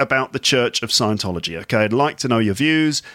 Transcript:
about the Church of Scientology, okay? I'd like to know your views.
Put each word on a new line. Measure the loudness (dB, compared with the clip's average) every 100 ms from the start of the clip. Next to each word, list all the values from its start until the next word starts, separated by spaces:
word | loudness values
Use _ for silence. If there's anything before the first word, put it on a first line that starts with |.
about | 0 0 -2
the | -4
Church | 0 2 2 -2
of | -2
Scientology, | 0 0 0 -2 -4 -6 -8
okay? | -2 0
I'd | 2
like | 2 0 -2
to | 0
know | 2
your | 2
views. | 2 2 2 2 0 -8